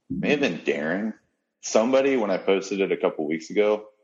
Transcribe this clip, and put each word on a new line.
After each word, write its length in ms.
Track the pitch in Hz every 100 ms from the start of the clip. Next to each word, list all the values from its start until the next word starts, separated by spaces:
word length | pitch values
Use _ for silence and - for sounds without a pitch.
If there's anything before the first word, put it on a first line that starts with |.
| -
may 200 | 67 -
have 100 | 147
been 180 | 135 80
Darren. 560 | 71 71 78 92 110 - _ _ _ _
Somebody, 540 | - 110 117 131 139 131
when 120 | 104
I 60 | 90
posted 440 | - 98 - 98
it 120 | 95
a 40 | 87
couple 280 | 90 - 76
weeks 220 | 80 -
ago, 360 | 95 104 107 - _